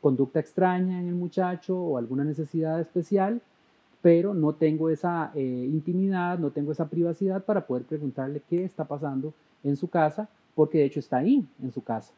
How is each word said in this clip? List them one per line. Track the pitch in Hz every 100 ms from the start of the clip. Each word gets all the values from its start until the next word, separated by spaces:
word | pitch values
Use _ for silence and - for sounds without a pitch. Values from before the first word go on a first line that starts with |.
conducta | 147 131 135 160
extraña | 151 - 180 180 185 180
en | 175
el |
muchacho | 175 175 - 180 180 - 185
o | 175 131
alguna | 117 131
necesidad | 143 147 151 165 160 160
especial, | 160 - 160 202 190 233 _ _ _ _ _ _
pero | 170 170 185
no | 196 151
tengo | 151 160 156 160
esa, | 156 180 170 156
eh, | 151 131 127 127
intimidad, | 156 151 180 196 190 175 180
no | 151
tengo | 143 143
esa | 151 160
privacidad | 170 170 160 196 185
para | 190 208 -
poder | 127
preguntarle | 120 156 147 123 135 147 _
qué | 175
está | 185 -
pasando | 151 147 147 135 147 151 _ _
en | 139 143
su | 175
casa, | 175 156 151 214 _ _
porque | - 151 160
de |
hecho | 143 -
está | - 127
ahí | 160 285 180 _
en | 131
su | 120
casa | - 113 -